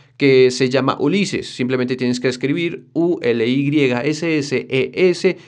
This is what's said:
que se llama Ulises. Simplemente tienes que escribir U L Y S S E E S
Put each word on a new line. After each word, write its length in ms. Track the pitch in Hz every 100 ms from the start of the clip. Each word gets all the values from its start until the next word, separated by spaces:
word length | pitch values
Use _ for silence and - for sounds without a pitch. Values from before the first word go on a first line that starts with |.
| _ -
que 320 | 139 131 127
se 220 | 123 131
llama 260 | 131 131 -
Ulises. 480 | 147 196 190 104 -
Simplemente 480 | - 123 131 127 127
tienes 240 | 123 123
que 80 | 131
escribir 600 | 123 139 160 170 - -
U 260 | 160 175 175
L 260 | 165 123 113
Y 220 | 135 143 147
S 540 | 131 123 143 156 170 156
S 260 | 143 127 -
E 240 | 131 127 123
E 140 | 180
S 260 | 175 185 175